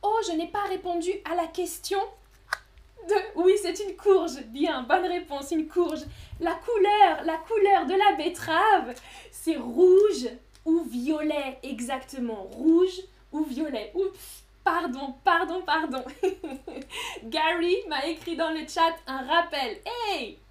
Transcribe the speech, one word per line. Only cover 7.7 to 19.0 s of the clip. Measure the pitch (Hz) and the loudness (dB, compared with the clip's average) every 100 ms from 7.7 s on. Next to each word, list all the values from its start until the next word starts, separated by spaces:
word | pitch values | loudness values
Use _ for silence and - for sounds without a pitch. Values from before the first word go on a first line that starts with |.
| 381 | 4
de | 269 | 4
la | 381 403 330 | 4 4 4
betterave, | 349 359 - 330 427 381 240 247 - - - | -4 -6 -2 2 4 4 2 -10 -16 -20 -20
c'est | - - 294 | -8 -4 -4
rouge | 240 240 370 381 415 302 247 240 _ _ | -2 6 8 10 8 2 -6 -10 _ _
ou | - 330 | 0 0
violet, | 262 240 254 311 302 294 262 254 | 0 -6 -2 -2 0 -2 -4 -10
exactement. | 262 220 240 262 - 269 240 214 | -12 -10 -6 -6 -8 -8 -6 -6
Rouge | 190 - 302 330 370 - - _ _ | -10 0 4 6 4 0 -16 _ _
ou | 294 | -6
violet. | 302 254 311 240 214 | -4 -4 -4 -6 -6
Oups, | 349 392 - - - _ _ | -4 -4 -4 -20 -20 _ _
pardon, | - 339 330 254 277 - | -2 0 -2 -6 -10 -2
pardon, | 381 339 349 359 | 2 2 2 -4
pardon. | 349 311 311 254 254 - | -2 -2 -2 -6 -8 -2
<laughs> | 370 - 320 262 - 262 - - 988 - | -2 -2 -12 -12 -12 -14 -12 -12 -10 -12
Gary | 226 302 311 349 349 403 381 | -8 0 0 0 0 0 -2
m'a | 294 294 | -4 -4
écrit | 320 - 320 | -6 -8 -4
dans | 320 | -2
le | 320 - | -4 -6
chat | 349 330 330 | 2 2 0